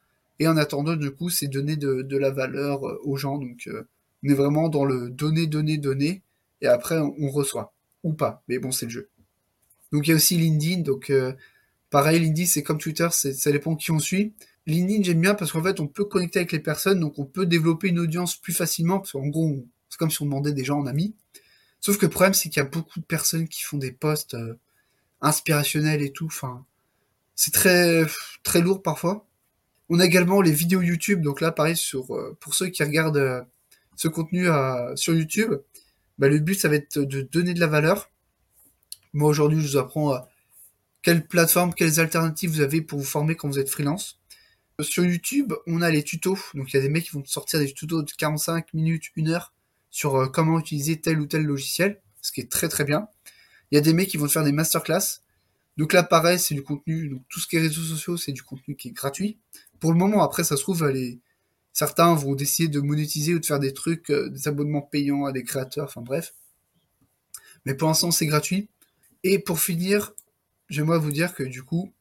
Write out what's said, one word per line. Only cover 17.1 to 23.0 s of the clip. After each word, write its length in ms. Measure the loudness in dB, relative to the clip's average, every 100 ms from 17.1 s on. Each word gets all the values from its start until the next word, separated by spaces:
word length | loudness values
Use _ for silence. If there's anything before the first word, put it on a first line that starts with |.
| -4
on 80 | -8
peut 180 | -2
développer 440 | 2 4 4 2 0
une 100 | 0
audience 360 | 0 -2 -4 -6
plus 180 | -6
facilement, 440 | -4 -2 0 0 0
parce 140 | -2
qu'en 140 | -6 -4
gros, 200 | 0 0
on, 200 | -2 -8 _ _
c'est 80 | -4
comme 120 | -2
si 120 | -2
on 20 |
demandait 300 | -2 -2 -2
des 100 | -2
gens 140 | -2 -2
en 80 | -2
ami. 280 | -2 -2 -6 _ -20 _ _ _ _
Sauf 180 | -2 2
que 80 | 2
le 40 |
problème, 220 | 4 4
c'est 160 | 4 0
qu'il 140 | -2
y 20 |
a 40 | -2
beaucoup 300 | -4 -8
de 60 | -10